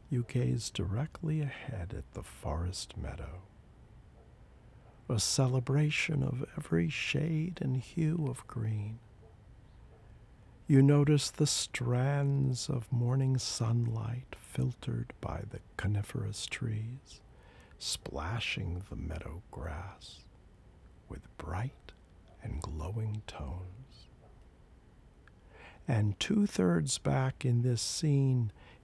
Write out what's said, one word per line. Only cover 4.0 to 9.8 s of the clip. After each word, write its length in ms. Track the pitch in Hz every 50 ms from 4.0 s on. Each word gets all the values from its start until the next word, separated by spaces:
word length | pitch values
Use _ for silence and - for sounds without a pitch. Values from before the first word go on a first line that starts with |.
| - - - - - - - - - - - - - - - - - - - - -
a 120 | - 127 107
celebration 1040 | - - - - 135 123 127 131 123 - 135 147 151 151 151 - - - 156 139 135
of 220 | 131 123 123 - - -
every 320 | 151 151 - 165 170 170 160
shade 720 | 143 - - - - 139 - 170 160 156 156 180 170 -
and 160 | 147 135 127
hue 480 | 127 - - - 170 160 156 160 170 151 135
of 160 | 123 - -
green. 520 | - - 113 113 110 110 107 101 107 110 117 - - - - - - - - - - - - - - - -